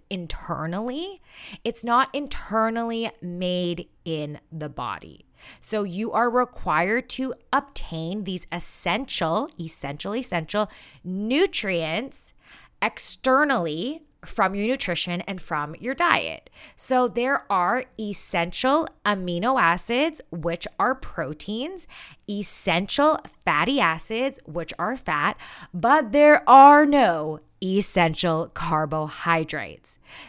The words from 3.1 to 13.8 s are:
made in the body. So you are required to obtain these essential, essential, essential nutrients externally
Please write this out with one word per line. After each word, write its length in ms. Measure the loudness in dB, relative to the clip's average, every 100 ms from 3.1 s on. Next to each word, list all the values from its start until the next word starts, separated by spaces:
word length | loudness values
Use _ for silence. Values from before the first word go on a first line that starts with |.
| -8
made 640 | -10 -6 -2 -2 -2 -4 -10 _
in 360 | -8 -6 -6 -10 -14
the 200 | -12 -10
body. 540 | -8 -8 -8 -12 -20 _ _ -20 -18
So 240 | -6 -4
you 260 | -4 -4 -2
are 180 | 0 2
required 800 | 2 0 -2 -2 0 2 0 -2
to 220 | -6 -6 -8 _
obtain 720 | -2 -2 -6 -6 -6 -6 -6
these 200 | -6 -8 -8
essential, 1000 | -6 -4 -2 -2 -4 -4 -2 0 0 -2 -6
essential, 560 | -10 -8 -8 -8 -6 -6
essential 520 | -4 -4 -2 -2 -4 -6 -20 -16
nutrients 1300 | -8 -6 0 2 2 0 -4 -2 -2 -4 -6 -12 -18 _ -20 -20 -20 _
externally 1200 | -4 -4 -6 -4 2 4 4 0 -2 -4